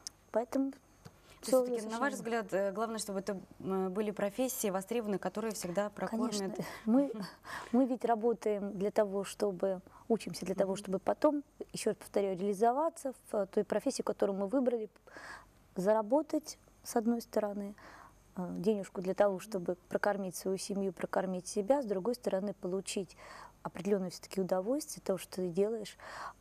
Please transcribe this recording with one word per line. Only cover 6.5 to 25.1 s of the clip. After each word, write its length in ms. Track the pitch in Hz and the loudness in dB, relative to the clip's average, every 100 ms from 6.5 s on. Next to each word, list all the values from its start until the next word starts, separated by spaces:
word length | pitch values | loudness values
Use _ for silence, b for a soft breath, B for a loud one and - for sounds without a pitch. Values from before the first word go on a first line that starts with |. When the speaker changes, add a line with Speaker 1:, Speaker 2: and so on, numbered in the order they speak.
| - 160 | -4 -8
Speaker 1:
<laughs> 120 | - 220 | -4 4
Мы, 260 | 247 277 214 190 B B B B | 6 4 0 -10 B B B B
мы 140 | 233 262 | 4 4
ведь 180 | 247 226 | 2 2
работаем 640 | 226 233 220 214 208 202 208 | 4 2 2 0 0 -2 -2
для 120 | 202 | 0
того, 340 | 226 208 196 | 2 2 2
чтобы, 580 | 190 - 208 175 196 185 - B B | -4 -2 -2 0 0 -2 -6 B B
учимся 380 | 220 - 170 185 | 0 0 -6 -4
для 100 | 190 | 0
того, 160 | 190 | 2
Speaker 2:
Мгм. 60 | 196 | 0
Speaker 1:
чтобы 220 | 202 190 | -2 -2
потом, 440 | - 208 302 294 - - - | 0 4 4 4 -4 -14 -10
ещё 200 | - 226 | -2 -2
раз 60 | 202 | -2
повторяю, 400 | - 208 196 180 | -2 0 2 0
реализоваться 760 | 202 190 233 254 320 320 269 - - | 0 4 4 4 0 -2 -8 -8 -4
в 140 | 214 190 | -2 0
той 160 | - | 0
профессии, 380 | 202 214 - - | 2 2 0 -2
которую 360 | - - 202 196 | -2 2 2 2
мы 80 | 202 | 2
выбрали, 420 | 269 247 240 214 _ - B B B B _ _ - | 2 2 0 -4 _ -20 B B B B _ _ -2
заработать, 840 | 185 220 208 285 302 311 - - - _ | 4 4 6 4 4 -2 -2 -18 -20 _
с 120 | - 240 | -2 0
одной 260 | 220 233 | 2 0
стороны, 540 | - 220 202 202 202 208 B B B - _ - | 0 0 0 -4 -8 -10 B B B -20 _ -8
э, 120 | 180 180 | -6 0
денежку 440 | 180 208 185 - | 2 2 0 -6
для 120 | 180 | -2
того, 260 | 185 208 185 | 4 4 4
чтобы 360 | - 190 175 175 - | -4 -4 -2 -4 -2
прокормить 460 | 190 202 196 190 - | 0 0 0 -4 -4
свою 220 | 190 190 | -4 -2
семью, 360 | - 196 196 | -2 -2 -2
прокормить 540 | 175 - 196 185 185 - | -4 -2 0 0 -4 -4
себя, 340 | 208 202 277 | -4 2 2
с 40 | 233 | 2
другой 300 | 190 202 240 | -2 -2 -2
стороны, 380 | 202 190 202 | 0 0 -2
получить 640 | - 185 190 - 208 180 - B B B - | -6 -4 -4 -4 -6 -6 -10 B B B -12
определённое 480 | 165 - 180 202 185 | -12 -6 0 0 0
всё-таки 320 | - - 190 | -8 -8 -2
удовольствие, 600 | 185 185 196 285 - - | 2 2 2 -2 -2 -10
то, 120 | - | -2